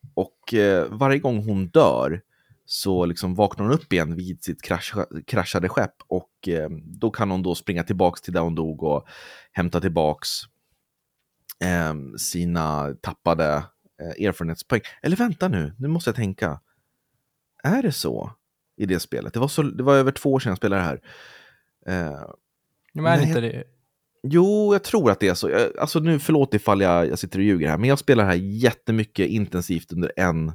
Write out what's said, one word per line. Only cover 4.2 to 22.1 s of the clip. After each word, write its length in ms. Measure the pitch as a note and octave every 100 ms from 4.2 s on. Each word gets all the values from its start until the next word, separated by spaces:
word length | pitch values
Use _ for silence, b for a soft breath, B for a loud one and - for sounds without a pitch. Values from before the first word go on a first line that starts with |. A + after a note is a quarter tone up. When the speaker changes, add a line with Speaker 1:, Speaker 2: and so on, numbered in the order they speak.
| F#2 F2
Speaker 1:
sitt 180 | - F2
krasch-, 640 | - E2+ - G2+ - D#2 -
kraschade 420 | A2 F2+ F#2 F#2
skepp. 260 | - G2+ _ -
Och, 400 | F#2 - _ F#2+
eh, 220 | E2+ D#2 D#2+ -
då 240 | - A2+
kan 200 | - G#2
hon 120 | F#2
då 120 | F#2 E2+
springa 280 | - F2
tillbaks 380 | E2+ F#2 F#2 -
till 120 | -
där 80 | F2+
hon 140 | E2+ D#2+
dog 280 | D#2+ D#2
och 220 | D#2+ C#2+ - B B B B
hämta 300 | - F2 E2+
tillbaks, 480 | F#2 E2 D#2 D2+ - - - _ _ _ _ _ _ _ _ _ - -
eh, 300 | F2+ F2 D#2+ D2+ C2+ G#1
sina 760 | - F2 F2 E2+ D#2 D2+ C#2+ -
tappade, 640 | - - - E2 D#2 D2+ E2 _ _ -
eh, 240 | E2 - G2+
erfarenhetspoäng. 540 | F2+ E2 E2 - A#2 B B
Eller 140 | - F#3+
vänta 320 | A#3+ E3 F#3
nu, 260 | G#2 D2+ G#2
nu 100 | C3+
måste 220 | E3 C#3+
jag 60 | A2+
tänka. 440 | G#2 F#2+ F#2+ C#2+ _ _ _ _ _ _ _ _ _ _
Är 180 | C3+ A#3
det 100 | A#3+
så 400 | C#3 D2+ A1 G1+ - _ _ _ -
i 80 | G2+
det 140 | F2+
spelet? 340 | - B1+ -
Det 60 | A#2
var 80 | C#3
så, 140 | -
det 220 | C#3+ -
var 120 | C3 C#3
över 160 | C3
två 220 | C3+ D3
år 60 | C3
sedan 100 | B2
jag 80 | F#2
spelade 240 | G#2+ G2
det 40 | F2
här. 160 | C2+ b b b b b b b _ -
Eh, 320 | F#2 E2